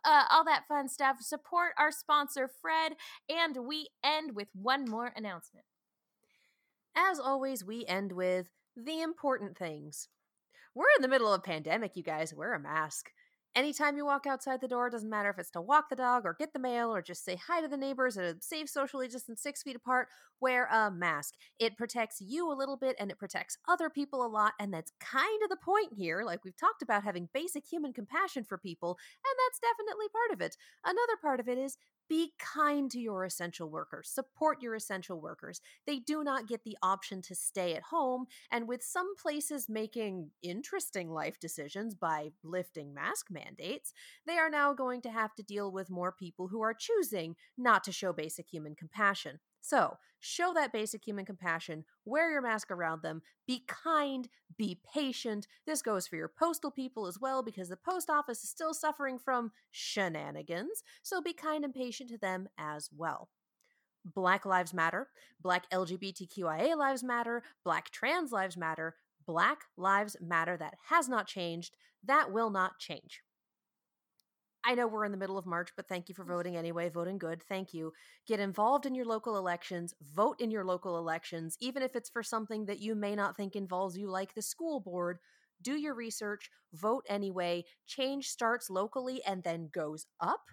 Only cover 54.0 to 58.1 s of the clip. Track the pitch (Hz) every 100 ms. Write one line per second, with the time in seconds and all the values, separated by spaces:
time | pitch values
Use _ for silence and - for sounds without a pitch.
54 | 285 262 247 _ _ 170 214 175 - 294
55 | 277 240 233 208 - _ - 302 - 202
56 | - 170 160 - 330 320 294 269 254 226
57 | 190 185 262 262 220 190 180 180 - 370
58 | 349